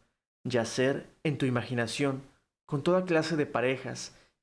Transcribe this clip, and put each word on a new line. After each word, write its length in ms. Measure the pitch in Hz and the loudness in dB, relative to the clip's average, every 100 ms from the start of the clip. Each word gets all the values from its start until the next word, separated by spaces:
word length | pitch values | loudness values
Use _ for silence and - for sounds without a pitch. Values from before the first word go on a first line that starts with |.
| _ _ _ _ | _ _ _ _
yacer 680 | - 123 110 - 127 139 - _ | -2 0 0 2 2 0 -4 _
en 160 | 160 131 | -4 0
tu 80 | 135 | 0
imaginación 760 | 120 110 123 117 - 139 135 - _ _ _ - | 0 -2 -2 -2 0 -2 -2 -8 _ _ _ -6
con 160 | 143 | -2
toda 220 | 175 185 | 2 2
clase 320 | 185 160 160 160 | 2 2 2 0
de 100 | 139 | 0
parejas, 680 | 120 123 131 127 127 - - _ _ | 2 0 0 -6 -10 -12 -16 _ _